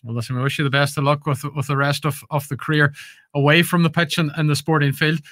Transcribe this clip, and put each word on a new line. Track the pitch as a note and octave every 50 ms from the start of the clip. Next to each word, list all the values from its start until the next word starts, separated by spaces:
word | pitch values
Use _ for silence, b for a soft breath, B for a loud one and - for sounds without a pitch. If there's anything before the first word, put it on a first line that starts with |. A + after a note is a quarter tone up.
| -
Well, | A2+ A#2
listen, | A#2+ A2+ - C3
we | B2 B2+
wish | C3+ - -
you | D3+
the | C#3
best | B2 C#3 C#3+ C#3 - -
of | C#3
luck | C#3+ D3 D3 -
with, | D#3 C#3 - - C#3+ C#3+
with | D3+ C#3
the | - C#3+
rest | C#3 C#3 C#3+ C#3+ C#3+ -
of, | D3+ C#3+ - - _
of | D#3+ D3 D3 -
the | C3+
career | A#2 - - D#3 D3+ D3 C#3+ D3 B B B B B B B -
away | D3 C#3 D3 D3+ E3+ E3+
from | - - F3
the | E3+ D#3+
pitch | - E3+ E3+ - - -
and, | E3 D3 D3
and | E3 D#3
the | D3+ D3
sporting | C#3+ - - D#3+ D3+ C#3+ C#3
field. | C3 - E3 D3+ D#3+ D#3 B B